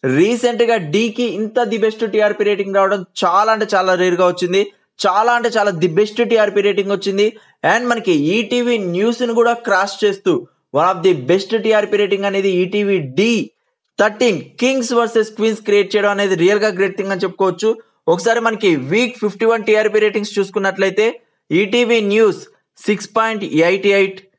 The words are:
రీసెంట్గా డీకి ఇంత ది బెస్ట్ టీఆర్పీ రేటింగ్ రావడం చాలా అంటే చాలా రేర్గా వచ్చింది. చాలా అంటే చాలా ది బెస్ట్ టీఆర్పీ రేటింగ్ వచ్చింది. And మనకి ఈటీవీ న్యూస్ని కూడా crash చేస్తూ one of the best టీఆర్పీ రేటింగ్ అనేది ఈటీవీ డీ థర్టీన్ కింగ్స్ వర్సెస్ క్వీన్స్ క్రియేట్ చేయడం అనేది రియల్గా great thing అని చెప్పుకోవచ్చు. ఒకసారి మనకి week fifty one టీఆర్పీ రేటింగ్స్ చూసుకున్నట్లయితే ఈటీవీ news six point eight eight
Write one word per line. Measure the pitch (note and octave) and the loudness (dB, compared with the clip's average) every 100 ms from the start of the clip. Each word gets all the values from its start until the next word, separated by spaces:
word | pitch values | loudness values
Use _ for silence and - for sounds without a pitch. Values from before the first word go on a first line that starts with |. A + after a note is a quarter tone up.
| C#3 C3 | -2 2
రీసెంట్గా | F#3+ A#3 A#3+ A3+ A#3 A3+ D#3+ | 2 2 -2 0 0 0 0
డీకి | E3+ A#3 G#3+ A#3+ F#3 | -2 -2 -2 -4 -4
ఇంత | G#3+ A3 A#3+ | -4 -2 -2
ది | A3 | 0
బెస్ట్ | A3 A3 A3 | -2 -2 -2
టీఆర్పీ | G#3 G#3 G#3 G#3 | 0 0 0 -2
రేటింగ్ | G3+ G3 G3 | -2 0 0
రావడం | F#3+ G3+ F3+ - | 2 0 -6 -2
చాలా | F#3 F3+ G#3+ | 0 2 2
అంటే | A3 G#3 | 0 0
చాలా | G3+ F#3 F#3 | 0 2 2
రేర్గా | F#3 F3 F3+ | 2 2 2
వచ్చింది. | F3+ F3+ F#3 G3+ _ _ _ G3+ | 2 -2 0 -2 _ _ _ 0
చాలా | F#3+ A3+ A#3+ | 2 2 2
అంటే | A#3 A3 | 0 0
చాలా | G#3 F3 | 0 0
ది | F3 D#3+ | 0 0
బెస్ట్ | G#3 G#3 A#3 | 0 0 0
టీఆర్పీ | A3+ G#3 G3+ G3+ | 2 2 2 0
రేటింగ్ | G3 G3 G3+ | 0 -2 -2
వచ్చింది. | G3 G3 G#3+ - _ _ D3+ | -2 0 -2 -2 _ _ 0
And | G#3 B3 | 0 0
మనకి | A#3 A3 D#3+ D3 G3+ | -4 0 0 0 -2
ఈటీవీ | A3 B3 A#3+ A#3 F#3 F3 | -2 -2 0 -2 -2 -2
న్యూస్ని | A3 A#3 B3 A#3 | -2 -2 -2 0
కూడా | A#3 A#3 A3+ | 2 0 0
crash | F#3+ G3 - | 0 0 -2
చేస్తూ | G#3 G3 - D#3 - _ _ C3+ | -2 0 0 -2 -2 _ _ 0
one | E3+ | 0
of | F#3 F3 | 2 0
the | E3 B2+ | 0 0
best | F#3 G3 A3 G#3+ | 0 0 -2 2
టీఆర్పీ | G#3+ G#3 G3+ | 0 2 0
రేటింగ్ | G3+ G3 G3 | 0 0 -2
అనేది | G3 G3 F3+ | -2 0 0
ఈటీవీ | F3+ G3 G3+ G3 C#3+ C3 | 0 0 0 -2 -2 -2
డీ | G#3+ A3+ - _ _ _ _ _ | 0 0 -4 _ _ _ _ _
థర్టీన్ | G#3 G#3 B3 F3 C3+ _ B3 | -2 2 0 0 -6 _ 0
కింగ్స్ | C4+ A#3 A#3 | 0 0 0
వర్సెస్ | A#3 A3+ A3 G#3+ | 2 0 -2 0
క్వీన్స్ | A3 G#3+ - | -2 -2 0
క్రియేట్ | G#3 G3 G#3 | 0 2 0
చేయడం | G3+ G3+ | 0 0
అనేది | G3+ F#3 F3 | -2 2 2
రియల్గా | G#3 G#3+ F#3 | 2 0 0
great | F#3+ F#3 | -4 -2
thing | G3 F#3+ | -6 -4
అని | F#3 | -4
చెప్పుకోవచ్చు. | F#3 F#3+ F3+ G#3+ A3+ - _ - F3 | -2 -2 0 -2 -2 -6 _ -2 0
ఒకసారి | G3+ A3+ A3+ | 2 0 0
మనకి | A3 G3+ D#3 C3 | 0 0 0 0
week | G3 B3 - G#3 | 0 0 -2 -6
fifty | F#3+ A3+ | -2 0
one | A3+ G#3+ | 0 2
టీఆర్పీ | G#3+ G#3+ G#3+ G#3+ | 2 2 2 0
రేటింగ్స్ | G#3 G#3 - | -2 -4 -4
చూసుకున్నట్లయితే | G3 G#3 G3 F#3+ G3 F#3 A3 - _ _ _ E3 | -2 -2 -4 0 -2 0 -2 -2 _ _ _ -2
ఈటీవీ | G3+ A#3+ A#3+ A#3 G3+ | 0 0 2 2 2
news | G#3 A3 F3 - _ _ _ - | 2 2 0 -10 _ _ _ -4
six | G#3 - A3+ | -2 -2 -2
point | A3+ A3 - D3+ E3 | -2 -2 -4 0 2
eight | F#3+ G3+ G3 | 2 2 2
eight | G3 F#3+ _ | 0 -4 _